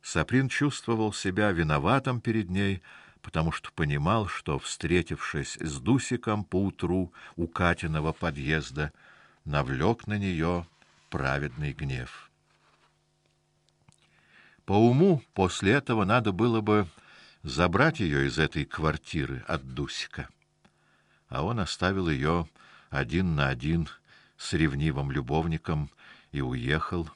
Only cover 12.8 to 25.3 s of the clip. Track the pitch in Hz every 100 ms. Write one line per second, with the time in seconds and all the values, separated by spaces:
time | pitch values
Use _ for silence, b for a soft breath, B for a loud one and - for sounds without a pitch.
12.8 | _ _ _ _ _ _ _ _ _ _
13.8 | _ _ b b b b b b - 98
14.8 | 117 127 190 160 - - 92 - 98 135
15.8 | 139 117 98 117 110 90 117 113 107 107
16.8 | 92 B B B B B - 64 87 90
17.8 | 156 - 90 71 69 67 78 - 71 -
18.8 | 78 76 - 80 67 65 - 76 65 64
19.8 | 71 - - - 64 _ _ _ _ b
20.8 | b b b b b - 82 120 90 -
21.8 | 90 95 87 71 73 85 82 B B B
22.8 | B 71 65 80 185 78 69 67 131 82
23.8 | 80 - b b b b - - 78 69
24.8 | 78 69 69 67 62